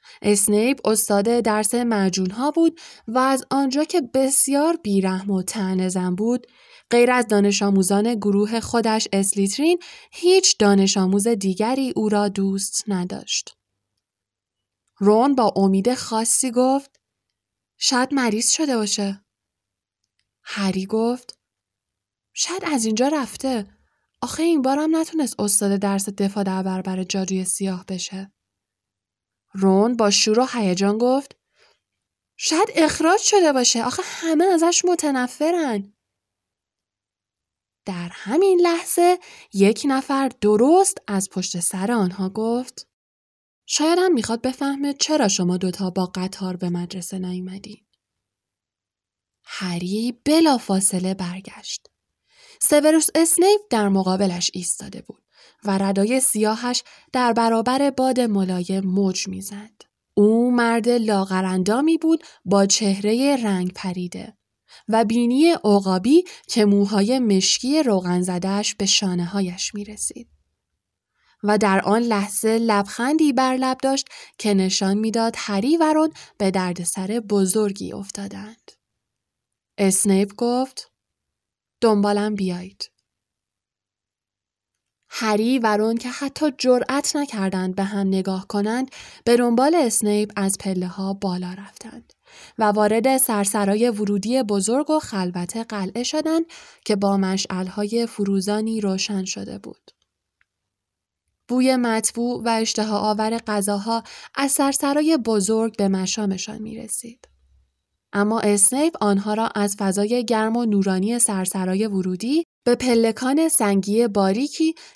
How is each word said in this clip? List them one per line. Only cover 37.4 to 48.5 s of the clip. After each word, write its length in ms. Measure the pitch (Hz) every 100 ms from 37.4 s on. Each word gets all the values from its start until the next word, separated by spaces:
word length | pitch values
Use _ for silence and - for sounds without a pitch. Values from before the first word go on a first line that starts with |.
| _ _ _ _
در 240 | - 175 175
همین 480 | - 190 302 392 359
لحظه 580 | 349 339 - - 349 359 - - -
یک 280 | 190 196 226 285
نفر 420 | 269 - 269 269 -
درست 580 | 208 214 262 359 381 - -
از 240 | 196 190
پشت 300 | 185 180 175
سر 320 | - 185 202
آنها 360 | 240 180 190 185
گفت: 600 | 202 226 247 254 - - _ _ _ _ _ _ _ -
«شاید 320 | - 311 349
هم 140 | 370
می‌خواد 300 | 277 214 233
بفهمه 520 | 254 254 277 277 285
چرا 340 | 277 - 311 208
شما 280 | 196 175 180
دوتا 340 | 185 180 185
با 220 | 185 180
قطار 420 | 185 185 - 185 180
به 140 | 180
مدرسه 480 | 175 175 185 - 190
نیومدین.» 680 | 185 180 185 196 208 208 _ _ _ _ _ _ _